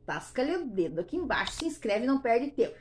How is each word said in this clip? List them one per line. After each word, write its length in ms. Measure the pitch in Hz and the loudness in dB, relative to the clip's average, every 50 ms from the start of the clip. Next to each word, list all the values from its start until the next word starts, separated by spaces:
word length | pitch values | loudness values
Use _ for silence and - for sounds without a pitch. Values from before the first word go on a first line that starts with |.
| - | -8
Tasca-lhe 500 | - 147 151 - - - 254 269 302 359 | -8 -6 -6 -8 -6 -2 -2 0 0 0
o 100 | 359 320 | -2 -2
dedo 360 | 247 196 185 165 - 160 165 | -2 0 0 0 0 -2 -4
aqui 160 | 175 - 294 | -6 -4 -4
embaixo, 360 | 359 339 - 180 151 190 - - | -4 -2 0 0 0 0 -2 -4
se 120 | - 320 | -4 -4
inscreve 400 | 330 311 - - 220 202 220 247 | -4 -4 -4 -2 0 0 2 2
e 20 | |
não 140 | 262 277 269 | 2 2 2
perde 280 | - 233 233 247 277 294 | 4 4 4 4 2 0
tempo. 240 | - - - - - - | 0 0 0 0 0 -6